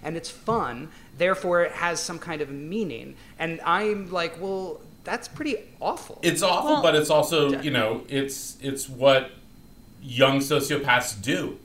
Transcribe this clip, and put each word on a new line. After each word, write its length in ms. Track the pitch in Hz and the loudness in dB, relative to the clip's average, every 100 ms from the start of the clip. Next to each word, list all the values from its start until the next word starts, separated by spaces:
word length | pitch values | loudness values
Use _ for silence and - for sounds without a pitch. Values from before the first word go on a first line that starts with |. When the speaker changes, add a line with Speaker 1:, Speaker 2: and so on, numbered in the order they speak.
Speaker 1:
and 120 | 151 165 | -8 -8
it's 120 | - | -10
fun. 600 | - - 226 139 120 156 - - 135 | -10 -2 -2 -2 -6 -12 -16 -20 -2
Therefore, 460 | 175 190 185 175 | 0 2 2 2
it 80 | 165 | 2
has 280 | - 175 165 | 0 -2 -2
some 200 | - 165 | -6 -8
kind 220 | 170 156 | -8 -6
of 80 | 139 | -6
meaning." 640 | 139 151 208 185 117 127 - - - | -6 -6 -4 -4 -6 -12 -16 -20 -6
And 200 | 165 165 165 | -6 -4 0
I'm 460 | 175 214 208 185 | 2 2 -2 -4
like, 280 | 180 170 165 | -4 -4 -4
"Well, 420 | 190 190 185 151 - - | -6 -4 -6 -10 -14 -16
that's 240 | - 240 - | -8 -8 -8
pretty 280 | - 302 - - - | -8 -4 -4 -8 -6
awful." 400 | 175 339 - - | -4 -4 -8 -2
Speaker 2:
It's 220 | 170 - | 0 2
awful, 300 | 190 175 294 | 2 2 2
Speaker 3:
Well 80 | 202 | 4
Speaker 2:
but 100 | 170 | 6
it's 160 | 151 147 | 4 4
also, 440 | 151 - 165 139 | 4 4 2 2
Speaker 1:
Yeah. 80 | 135 | 2
Speaker 2:
you 80 | 147 | 0
know, 320 | 127 110 113 - | 0 0 -2 -4
it's, 480 | 135 135 - - - | -4 -2 -6 -12 -10
it's 260 | 139 135 - | -8 -6 -8
what 440 | 127 135 135 - - - - - - - - 135 | 4 6 6 4 -14 -20 -20 -20 -20 -20 -18 -8
young 340 | 120 131 139 | 4 6 6
sociopaths 800 | 135 147 - 147 - 123 - 104 | 2 0 2 -2 4 2 2 -6
do 360 | 117 175 123 - | -2 -2 -2 -8